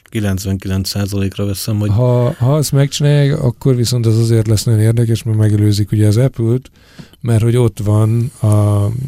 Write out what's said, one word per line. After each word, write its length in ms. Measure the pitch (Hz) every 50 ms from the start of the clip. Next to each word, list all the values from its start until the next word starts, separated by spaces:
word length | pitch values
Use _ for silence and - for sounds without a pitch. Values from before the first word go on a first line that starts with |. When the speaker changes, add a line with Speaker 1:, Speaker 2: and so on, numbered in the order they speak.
| _ _
Speaker 1:
kilencvenkilenc 800 | - 113 104 98 95 92 98 98 98 95 - 98 95 95 95 -
százalékra 560 | - 101 101 95 101 101 98 95 - - 101
veszem, 340 | 101 98 - - - 107 104
hogy 100 | 104 104
Speaker 2:
Ha, 420 | 98 110 127 123 123 123 120 120
ha 240 | - - 117 127 147
azt 160 | 156 139 -
megcsinálják, 720 | 143 139 139 139 - - 147 143 147 147 143 139 143 151 139
akkor 320 | 127 120 - - 139 127
viszont 300 | 123 120 107 120 123 113
az 120 | 113 110 113
azért 300 | 117 113 117 113 107 110
lesz 160 | 110 101 -
nagyon 180 | 120 113 107
érdekes, 420 | 107 113 117 117 120 110 113 107 -
mert 140 | 113 110 107
megelőzik 540 | 107 107 104 104 104 104 101 101 104 -
ugye 160 | - 104 107 107
az 100 | 101 110
Apple-t, 540 | 131 131 - - 113 113 120 127 - - _ _ _ _ - - - - - _
mert 220 | - - 113 110 113
hogy 120 | 117 117
ott 240 | 123 123 113 - -
van 520 | 104 104 107 107 110 110 113 120 117 135 - -
a, 480 | - 107 104 104 104 104 104 101 101 104 113 123 131